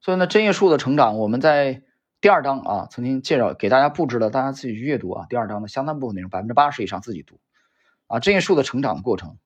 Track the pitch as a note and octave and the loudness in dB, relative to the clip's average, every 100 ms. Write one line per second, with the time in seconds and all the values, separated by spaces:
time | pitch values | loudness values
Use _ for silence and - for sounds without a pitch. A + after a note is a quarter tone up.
0 | - F#3 F3+ G#3 G#3+ F#3 G3 D3 B2+ D3 | -2 0 4 4 4 4 4 4 2 4
1 | A#2+ G#2+ G#2+ A#2+ D3+ D3 C#3 C3 _ _ | 4 4 0 2 4 4 2 -2 _ _
2 | _ _ G3+ F#3 C#3 C3+ - G2+ - - | _ _ 4 4 2 -6 -4 -6 -6 -8
3 | B2 C3+ C3+ D3 G#2+ C#2+ G2+ B2+ C#3+ D3 | -4 -4 0 0 0 0 2 4 2 0
4 | D#3 A#2+ A2 C3 C3+ C3+ C3 G#2+ C3+ C3+ | -2 0 0 0 -4 -6 -10 -8 -4 -4
5 | F#2+ - - A#2+ A2 G#2 G#2+ - C#3+ D3+ | -4 -10 -6 -6 -4 -6 -8 -6 -6 -6
6 | C3 G2 F#2 F#2 G#2+ A#2+ D3 C3 G2 F#2+ | -6 -8 -8 -8 -2 2 2 0 -8 -8
7 | G#2 F#2 - _ _ _ _ _ _ _ | -10 -14 -14 _ _ _ _ _ _ _
8 | _ A#2 C3 G3 - F3 C3 B2 C3+ D#2+ | _ -4 2 2 2 0 0 -2 -4 -4
9 | G2 F#2+ F2 - | -4 -4 -6 -20